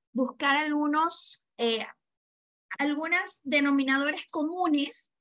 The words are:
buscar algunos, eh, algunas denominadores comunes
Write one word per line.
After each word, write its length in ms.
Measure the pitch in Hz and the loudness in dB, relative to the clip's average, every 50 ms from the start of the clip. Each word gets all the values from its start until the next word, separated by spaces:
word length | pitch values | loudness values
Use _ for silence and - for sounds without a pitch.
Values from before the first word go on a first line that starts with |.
| _ _ - | _ _ -2
buscar 420 | 240 254 247 - - 294 277 277 | -2 -2 -2 -2 -2 0 2 2
algunos, 880 | 294 302 302 294 294 294 294 294 311 330 339 - - - - - - _ _ _ | 2 2 0 0 0 0 2 2 2 2 0 -2 -6 -10 -12 -16 -16 _ _ _
eh, 280 | - 233 233 226 220 - - - _ _ _ _ _ _ _ _ _ _ _ _ _ _ - - | -2 -2 0 0 -2 -4 -8 -14 _ _ _ _ _ _ _ _ _ _ _ _ _ _ -16 -6
algunas 640 | - 285 294 294 294 320 330 349 370 392 370 - - - | -2 -2 -2 0 -2 -2 0 0 -2 -2 -4 -10 -12 -6
denominadores 840 | 269 262 285 277 285 277 277 262 269 269 277 277 302 302 330 - _ | 0 2 2 4 4 4 4 4 2 2 2 2 0 -2 -4 -10 _
comunes 840 | - 320 294 320 349 359 359 339 294 285 285 311 - - - - _ _ | -4 -2 -2 -2 0 0 2 2 2 2 2 -2 -6 -14 -16 -18 _ _